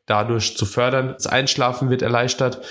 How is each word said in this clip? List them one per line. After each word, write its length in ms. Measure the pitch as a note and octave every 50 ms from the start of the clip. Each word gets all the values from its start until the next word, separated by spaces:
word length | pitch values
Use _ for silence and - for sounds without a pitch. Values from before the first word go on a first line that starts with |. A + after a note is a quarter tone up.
| _
dadurch 500 | - A2 G#2 G#2+ - A#2 A2+ G2+ - - -
zu 80 | A2
fördern, 480 | G2+ - B2 A#2+ B2+ C3 C3 C3 C3 -
das 120 | - -
Einschlafen 640 | - - C3 C3+ C#3 - C#3+ B2+ B2+ B2 - C3+ B2+
wird 120 | B2+ B2+
erleichtert 600 | - - A#2+ A#2 B2 B2+ - - C3+ B2+ B2 - - -